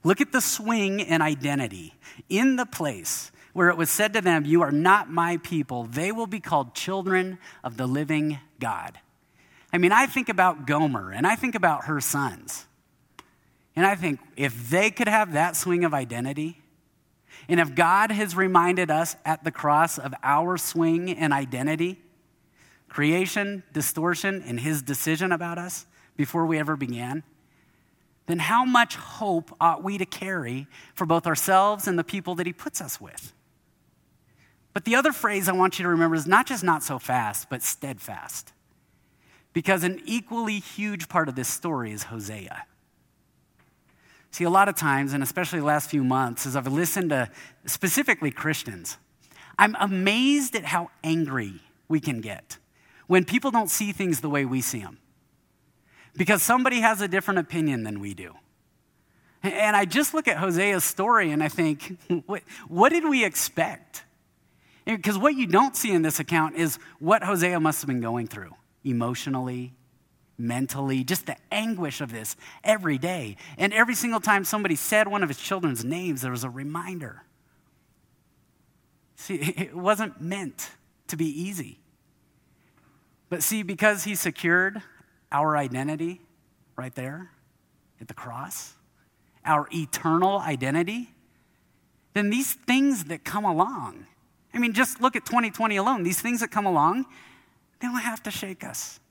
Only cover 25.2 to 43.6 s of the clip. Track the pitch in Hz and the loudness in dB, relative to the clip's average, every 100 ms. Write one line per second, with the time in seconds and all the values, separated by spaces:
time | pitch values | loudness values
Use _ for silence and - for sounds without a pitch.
25.2 | 185 170 170 170 175 - - _ _ - | 0 0 -2 -6 -8 -12 -14 _ _ -4
26.2 | 143 170 165 160 151 151 135 120 123 147 | -2 0 0 0 0 -2 -4 -6 -6 -8
27.2 | - _ _ _ _ _ _ _ _ _ | -10 _ _ _ _ _ _ _ _ _
28.2 | - 170 156 233 254 247 233 - - - | -6 -4 2 2 2 0 0 -4 -14 -8
29.2 | 208 170 160 - 170 160 185 196 180 - | -4 -4 -4 0 2 2 -4 -6 -8 -8
30.2 | 190 185 120 131 139 - - - 165 165 | -6 -6 -4 -8 -10 -20 -20 -6 2 2
31.2 | 170 156 - 190 202 208 196 175 165 196 | 2 -2 4 4 4 0 0 -2 -2 -6
32.2 | 180 175 175 175 302 - 147 - - - | -6 -6 -6 -6 -10 -10 -10 -12 -14 -18
33.2 | - _ _ _ _ _ _ _ _ _ | -20 _ _ _ _ _ _ _ _ _
34.2 | _ _ _ _ _ 202 226 240 285 269 | _ _ _ _ _ -8 2 4 4 0
35.2 | 226 202 185 185 185 180 180 170 165 160 | -2 0 0 4 2 2 2 4 4 2
36.2 | 147 202 262 247 175 156 - 135 - 123 | 4 4 4 -2 0 0 0 -6 -2 -2
37.2 | 107 104 - 127 - - 139 113 - 98 | -2 -6 -8 -6 -6 -6 -10 -10 -12 -14
38.2 | - - - _ _ _ _ _ _ _ | -12 -14 -16 _ _ _ _ _ _ _
39.2 | _ _ _ - 175 165 180 185 - 233 | _ _ _ -4 2 2 2 -2 -4 -6
40.2 | - 233 220 208 - - 208 196 165 180 | -4 -4 -2 -4 -6 -6 -6 -6 -2 0
41.2 | 156 127 120 - 175 143 113 104 - 113 | 0 -2 -4 -4 -4 -4 -4 -8 -10 -10
42.2 | 101 107 87 82 - _ _ _ _ _ | -10 -12 -12 -14 -16 _ _ _ _ _
43.2 | _ _ _ _ | _ _ _ _